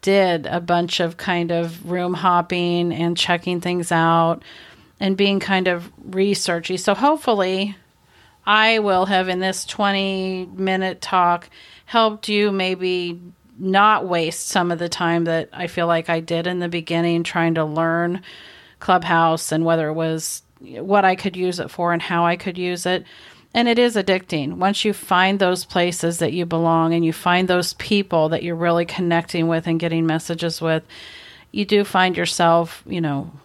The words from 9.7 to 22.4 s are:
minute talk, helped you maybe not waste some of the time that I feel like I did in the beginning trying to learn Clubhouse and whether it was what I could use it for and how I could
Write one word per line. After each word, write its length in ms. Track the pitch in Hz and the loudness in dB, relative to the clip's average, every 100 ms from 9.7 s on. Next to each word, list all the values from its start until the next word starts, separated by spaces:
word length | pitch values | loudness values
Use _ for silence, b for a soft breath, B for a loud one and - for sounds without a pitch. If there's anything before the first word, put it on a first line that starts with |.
| - 202 196 196 190 190 185 185 | -2 0 0 -2 -2 -4 -6 -8
minute 460 | 185 190 190 190 180 | -4 -2 0 -2 -6
talk, 500 | - 185 175 175 - B B B | -2 2 4 2 -4 B B B
helped 440 | - 233 220 214 - | -2 2 2 0 -2
you 240 | 208 208 | 2 2
maybe 680 | 196 185 185 185 180 175 175 175 - _ - | 2 -2 -2 -2 -2 -4 -8 -14 -20 _ -8
not 480 | 190 190 208 214 185 | 0 4 6 4 0
waste 420 | 175 165 165 - | 0 -2 -4 -2
some 220 | 196 175 | 0 0
of 80 | 170 | -2
the 100 | 175 | -4
time 360 | - 170 170 | -2 0 0
that 240 | 170 165 - | 0 -2 -4
I 140 | - 175 | -8 -6
feel 200 | 180 170 | -2 0
like 220 | 165 165 | 0 0
I 120 | 165 | -4
did 260 | 165 170 175 | -2 -4 -2
in 140 | 180 | -2
the 80 | 175 | -2
beginning 540 | 170 160 165 170 170 | -4 -2 0 2 0
trying 320 | 165 175 165 | 0 0 0
to 100 | 165 | 0
learn 580 | 156 151 165 165 170 180 B B B B B B | 0 0 0 0 -2 -4 B B B B B B
Clubhouse 720 | - 185 165 165 165 160 - | 0 2 4 2 4 2 -2
and 140 | 160 | 0
whether 240 | 165 165 151 | 2 2 0
it 60 | |
was 480 | 156 160 160 156 - _ _ | -2 -2 -2 -6 -10 _ _
what 440 | - 120 190 202 | -18 -12 0 4
I 120 | 190 185 | 4 2
could 200 | 202 180 | -4 -4
use 220 | 185 175 | -4 -4
it 120 | - | -8
for 220 | - 170 | -4 -2
and 100 | 170 | -2
how 220 | - 170 | -2 0
I 120 | 170 | 0
could 220 | 175 | 0